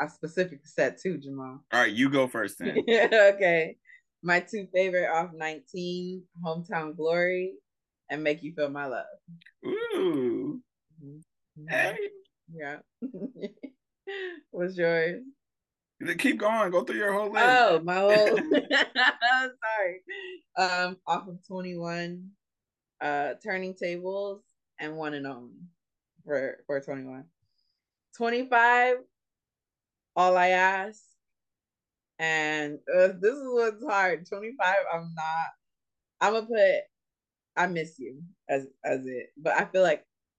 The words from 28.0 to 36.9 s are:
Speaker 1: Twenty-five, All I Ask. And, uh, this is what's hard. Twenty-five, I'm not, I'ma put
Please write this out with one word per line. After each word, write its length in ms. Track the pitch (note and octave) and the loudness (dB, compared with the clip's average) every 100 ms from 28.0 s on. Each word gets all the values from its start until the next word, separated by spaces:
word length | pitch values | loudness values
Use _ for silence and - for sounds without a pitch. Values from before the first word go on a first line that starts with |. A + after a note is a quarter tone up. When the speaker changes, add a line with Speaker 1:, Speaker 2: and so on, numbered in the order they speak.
| _ - | _ -4
Speaker 1:
Twenty-five, 800 | A#3 A#3+ C4 A#3+ A#3 B3 B3 B3+ - _ _ _ _ _ _ _ _ _ _ - | -2 -2 2 6 6 6 4 2 -4 _ _ _ _ _ _ _ _ _ _ 2
All 200 | F3+ F3+ | 4 6
I 120 | F3+ | 6
Ask. 520 | F#3 F#3 F#3+ G3+ G#3+ _ _ _ _ _ _ _ _ _ _ _ - | 6 4 2 -4 -12 _ _ _ _ _ _ _ _ _ _ _ -4
And, 600 | D#3+ D#3+ D3+ D#3 D3 D3 - F3+ | 0 2 0 -2 -4 -8 0 4
uh, 120 | F#3+ F#3 | 4 4
this 140 | G3+ | 0
is 100 | C#4+ | 0
what's 400 | C4 B3 A3+ G#3+ | -2 0 0 -2
hard. 420 | B3 G3+ F#3+ E3+ F3+ | -2 0 2 0 -6
Twenty-five, 500 | G3+ G#3+ C4+ F#3 G3 - | -10 -10 -2 2 2 0
I'm 220 | E3+ E3 | -4 -8
not, 320 | E3 D#3+ D#3+ D#3+ - _ _ _ _ _ - | -8 -4 -4 -4 -8 _ _ _ _ _ -2
I'ma 180 | F#3+ A3 | 0 0
put 400 | A3 A3+ G3 F3 - | 0 4 4 4 -2